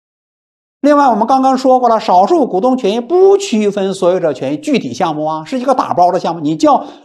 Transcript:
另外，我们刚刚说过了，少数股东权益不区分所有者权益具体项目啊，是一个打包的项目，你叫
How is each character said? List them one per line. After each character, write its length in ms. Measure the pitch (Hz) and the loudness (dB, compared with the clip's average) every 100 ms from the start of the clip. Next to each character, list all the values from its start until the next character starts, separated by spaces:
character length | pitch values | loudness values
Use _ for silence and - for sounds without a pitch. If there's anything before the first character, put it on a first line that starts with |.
| _ _ _ _ _ _ _ _ | _ _ _ _ _ _ _ _
另 140 | 285 285 | 2 2
外， 100 | 277 | 2
我 80 | 214 | 0
们 100 | 226 | 0
刚 160 | 269 | 0
刚 160 | 262 262 | 2 0
说 220 | 262 254 | 2 2
过 100 | 247 | 2
了， 100 | 220 | 0
少 280 | - 180 196 | 2 2 2
数 180 | 349 254 | 2 0
股 160 | 180 | 0
东 160 | 247 254 | 0 0
权 160 | 190 | -2
益 60 | 233 | -4
不 380 | 240 359 381 392 | -2 4 4 4
区 340 | - 220 208 | 0 -2 0
分 220 | 202 190 | -2 -4
所 180 | 185 175 | -2 0
有 80 | 185 | 0
者 140 | 165 | 0
权 200 | 139 135 | -2 -6
益 40 | 302 | -6
具 200 | - 254 | -2 -2
体 160 | 131 | -2
项 220 | 131 175 151 | -4 -4 -4
目 100 | 156 | -6
啊， 180 | 156 156 | -6 -6
是 120 | 262 | -6
一 60 | |
个 100 | 262 | -2
打 220 | 262 - - | -2 -2 2
包 160 | 180 | 2
的 80 | 180 | 2
项 160 | 185 165 | -2 -4
目， 60 | |
你 140 | 147 160 | -4 0
叫 300 | - 214 - - | 2 2 -2 -18